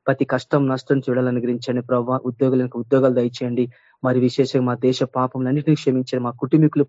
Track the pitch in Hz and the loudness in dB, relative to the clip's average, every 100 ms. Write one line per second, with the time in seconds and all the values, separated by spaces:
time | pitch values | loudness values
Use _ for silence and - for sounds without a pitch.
0 | - 135 131 127 - 147 135 131 - 135 | -4 -2 -2 -4 -2 0 0 -2 -2 -2
1 | 127 123 127 123 120 123 127 123 123 123 | 0 0 0 -2 -2 -4 -4 -4 -2 -2
2 | 120 127 127 117 131 127 127 120 117 135 | 0 -4 -4 -2 0 2 0 -6 0 2
3 | 131 123 120 - 123 120 123 - _ _ | 4 2 -2 -4 -4 -2 -4 -6 _ _
4 | 131 123 123 - 127 135 123 123 127 127 | -2 2 2 2 0 0 0 0 0 0
5 | 127 131 127 131 127 147 151 151 139 127 | -2 -2 -4 -2 -2 0 0 0 2 0
6 | 127 127 120 120 127 156 151 147 | 0 -4 -4 -6 0 4 4 2